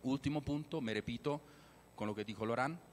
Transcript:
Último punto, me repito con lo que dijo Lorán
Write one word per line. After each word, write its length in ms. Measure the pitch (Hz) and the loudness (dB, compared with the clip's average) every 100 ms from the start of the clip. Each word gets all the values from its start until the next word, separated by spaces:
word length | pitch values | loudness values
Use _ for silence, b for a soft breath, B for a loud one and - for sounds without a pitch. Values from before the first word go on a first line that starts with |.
Último 380 | 131 139 143 151 | 2 2 2 0
punto, 400 | 139 147 151 165 | 0 -2 -2 -2
me 120 | 117 | 0
repito 480 | 107 - 120 147 147 B B B B B - | 0 0 -2 0 0 B B B B B -4
con 120 | 107 | -2
lo 80 | 104 | 0
que 100 | 107 | -4
dijo 200 | 101 110 | -2 0
Lorán 340 | 117 135 175 - | 2 2 -2 -12